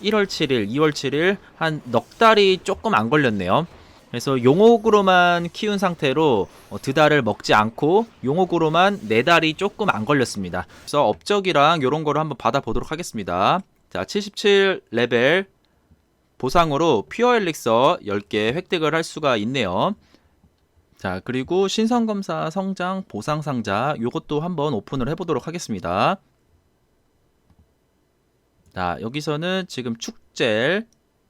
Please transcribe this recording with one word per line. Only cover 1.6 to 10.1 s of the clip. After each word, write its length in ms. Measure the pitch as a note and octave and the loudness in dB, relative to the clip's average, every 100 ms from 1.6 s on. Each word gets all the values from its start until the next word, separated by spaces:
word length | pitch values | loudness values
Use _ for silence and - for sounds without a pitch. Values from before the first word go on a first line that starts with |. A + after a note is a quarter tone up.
| D#3+ D3+ B2 | -6 -4 -2
넉 340 | A2+ - - | -2 -2 2
달이 400 | A3+ G#3+ F#3+ F#3 - | 4 6 4 2 -2
조금 280 | G3 A3 | -4 0
안 160 | B2 A2+ | 0 2
걸렸네요. 560 | D3+ B2+ G#2 F2+ B2 F3 - - - _ | 2 2 0 2 2 0 -10 -20 -20 _
그래서 340 | A#2+ C#3+ C3 | -8 -2 2
용옥으로만 1040 | B2 E3+ A3+ A3+ A3 G#3 F#3+ F3+ F3 F3 E3+ | 4 6 6 6 4 4 6 4 4 2 -4
키운 240 | - G#3+ G3 | -6 -4 -2
상태로, 720 | F#3+ E3 C#3 C#3 D#3 G#2 E2 - - | -2 0 0 2 2 2 -2 -10 -14
어, 120 | G2+ | -8
드다를 400 | C3+ D3 D3+ D3 | -2 2 4 4
먹지 320 | A#2+ A#2+ - | 0 -4 2
않고 520 | A2 A2 - D3 G3+ A#3 _ | 2 2 -2 0 2 0 _
용옥으로만 760 | B2 E3 F3+ E3+ D#3 E3 G3 G3+ G#2+ | -4 0 0 0 0 2 2 0 0
네 160 | A2 | 0
달이 300 | C#3 E3 D#3+ | 4 2 2
조금 360 | D#3 G3+ - G3 | -2 -6 -2 -2
안 140 | G#2 | -2
걸렸습니다. 640 | G#2+ | 0